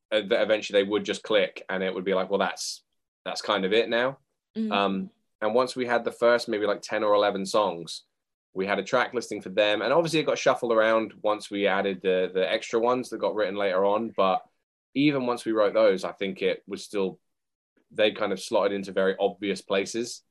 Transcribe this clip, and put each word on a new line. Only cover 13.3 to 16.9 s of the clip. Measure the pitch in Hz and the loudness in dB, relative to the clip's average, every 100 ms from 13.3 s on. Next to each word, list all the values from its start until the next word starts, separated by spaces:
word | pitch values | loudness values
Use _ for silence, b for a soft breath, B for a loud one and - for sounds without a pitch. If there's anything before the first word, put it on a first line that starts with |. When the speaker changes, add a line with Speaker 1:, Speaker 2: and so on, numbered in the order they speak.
Speaker 1:
written | 101 95 101 | -2 -2 0
later | 101 92 | 0 2
on. | 101 107 113 101 | 2 2 -2 0
But | 95 92 - _ _ _ _ | 2 0 -4 _ _ _ _
even | 135 147 139 123 | 0 0 2 -2
once | 117 | -2
we | 110 | -2
wrote | 110 101 | 2 2
those, | 107 110 95 | 4 4 4
I | 92 | -2
think | - 98 92 | -6 -6 -2
it | 92 - - | -2 -2 -6
was | 95 | -12
still, | - | -6